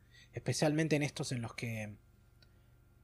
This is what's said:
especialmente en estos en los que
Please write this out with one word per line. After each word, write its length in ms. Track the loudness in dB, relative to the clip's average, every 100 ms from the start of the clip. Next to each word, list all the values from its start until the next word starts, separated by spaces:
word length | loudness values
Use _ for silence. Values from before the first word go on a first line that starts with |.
| -20 -20 -14
especialmente 640 | -6 -2 2 4 4 4
en 80 | 2
estos 280 | 2 -2 -4
en 100 | -4
los 120 | -4
que 400 | -6 -6 -4 -6 -10 -20 -20 -20 -20 -20 -20 -20 -20 -20 -20